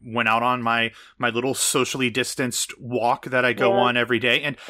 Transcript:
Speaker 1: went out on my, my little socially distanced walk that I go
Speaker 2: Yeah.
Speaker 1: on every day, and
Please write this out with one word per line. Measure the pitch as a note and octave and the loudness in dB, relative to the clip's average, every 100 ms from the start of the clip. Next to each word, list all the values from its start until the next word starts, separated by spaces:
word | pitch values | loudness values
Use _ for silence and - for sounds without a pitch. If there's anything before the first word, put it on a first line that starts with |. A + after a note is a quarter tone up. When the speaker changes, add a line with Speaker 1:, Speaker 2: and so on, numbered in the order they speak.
Speaker 1:
went | B2 A2+ A2+ | -6 -2 2
out | A2+ | 2
on | A#2+ B2+ | 2 0
my, | A#2 A#2 A2+ - - - | 0 0 -2 -6 -20 -4
my | A#2+ | -2
little | A2+ C3 | 0 -2
socially | B2 - C#3+ B2 C#3 B2+ | -2 0 0 0 0 -2
distanced | A2+ A#2+ - B2+ - - - | -2 -4 -4 -4 -4 -6 -10
walk | A#2+ A#2+ A#2+ C3 C3+ | -6 0 0 0 -2
that | B2+ B2 | 0 0
I | |
go | A2+ B2+ | 2 2
Speaker 2:
Yeah. | A#2+ | 4
Speaker 1:
on | A#2+ A#2+ | 2 2
every | A#2 A#2 | 0 2
day, | A#2+ C3 | 2 2
and | D3 C3 | 0 -8